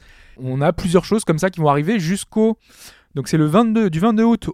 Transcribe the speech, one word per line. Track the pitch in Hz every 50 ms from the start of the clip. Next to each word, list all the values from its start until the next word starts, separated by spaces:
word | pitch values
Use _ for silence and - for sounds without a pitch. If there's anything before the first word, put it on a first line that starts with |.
| _ - - - - - -
On | - 131 131 127 139
a | 143 156
plusieurs | 165 - - 175 175 180 -
choses | - 202 220 -
comme | - 160 151
ça | 180 190
qui | - 165
vont | 156 147
arriver | 139 147 151 180 240
jusqu'au, | 214 156 160 202 190 - - - 214 220 226 220 - _ _ _ - - - - _ _ _ -
donc | 139 127 -
c'est | -
le | 156 151
vingt-deux, | 151 156 214 240 226 214 226 220 190
du | 156 160
vingt-deux | 190 240 220 214 226
août | 233 233 - - 160